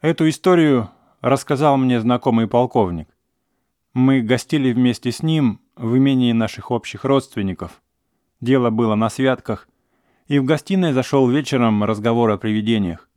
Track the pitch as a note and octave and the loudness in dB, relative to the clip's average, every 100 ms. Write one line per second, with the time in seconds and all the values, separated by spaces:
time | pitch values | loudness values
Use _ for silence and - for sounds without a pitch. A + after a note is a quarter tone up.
0 | D3+ D#3+ D#3+ D3+ F#3 F3 D#3 C3 G#2+ _ | -2 0 0 0 2 4 4 2 0 _
1 | _ _ B2 B2 - C3+ D#3+ C#3 C3 B2 | _ _ 0 0 0 0 2 2 2 0
2 | A2 B2 - A2+ A2 A#2+ B2 B2 G2 E2+ | 0 0 0 0 2 0 0 0 -2 -4
3 | D2+ _ _ _ _ _ _ _ _ B2+ | -12 _ _ _ _ _ _ _ _ 0
4 | C3 C3+ A2 B2+ - D#3 C3 A#2+ B2+ A2+ | 2 2 0 -2 0 -2 0 2 0 0
5 | A#2+ A2+ D#3+ D#3+ C3 G2+ _ - A2+ B2 | -6 -6 -2 0 0 -4 _ -10 -2 0
6 | C3+ C3 B2 A#2 A2 - - A#2+ - - | 2 2 0 0 -2 -6 -6 -6 -6 -8
7 | C3+ C#3 - - G2 F2+ F2 - _ _ | 0 0 -2 -6 -6 -6 -12 -16 _ _
8 | _ _ _ _ A#2 C3+ A#2+ A2 A2+ G#2+ | _ _ _ _ 0 2 2 0 0 0
9 | A2 - C3 B2+ - G#2 _ _ _ _ | -2 0 -2 -2 -6 -10 _ _ _ _
10 | _ _ _ C#3+ C3 D3+ - F#3+ F3 C3 | _ _ _ -2 0 -2 0 -2 0 0
11 | B2 C#3 B2+ C3 C3+ C3+ A#2+ G#2 G#2 G#2 | 0 2 2 0 -2 0 0 0 0 -2
12 | A2 A#2 A#2 G#2 A2 G#2+ G#2+ A2+ F#2+ E2 | -2 0 0 0 -2 -4 -2 -2 -2 -6
13 | _ | _